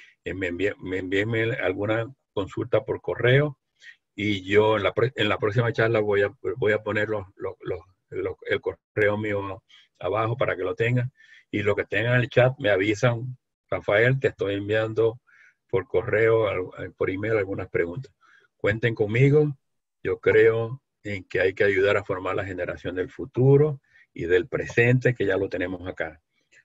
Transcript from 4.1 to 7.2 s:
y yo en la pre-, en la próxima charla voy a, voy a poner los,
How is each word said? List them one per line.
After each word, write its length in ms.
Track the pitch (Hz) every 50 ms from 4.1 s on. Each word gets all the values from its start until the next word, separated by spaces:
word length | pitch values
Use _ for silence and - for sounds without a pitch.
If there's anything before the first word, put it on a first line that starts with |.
| -
y 280 | - 101 104 104 95
yo 340 | 90 95 101 104 107 110 110
en 60 | 104
la 100 | 95 92
pre-, 200 | - 104 117 127 -
en 120 | 113 107 104
la 100 | 95 -
próxima 340 | 107 107 101 123 117 117
charla 280 | 110 - 113 113 113 107
voy 220 | 104 104 101 101
a, 80 | 101 101 - _ - 98 92
voy 160 | 127 131 107
a 100 | 107 107
poner 260 | - 104 104 107 104 107
los, 180 | 107 104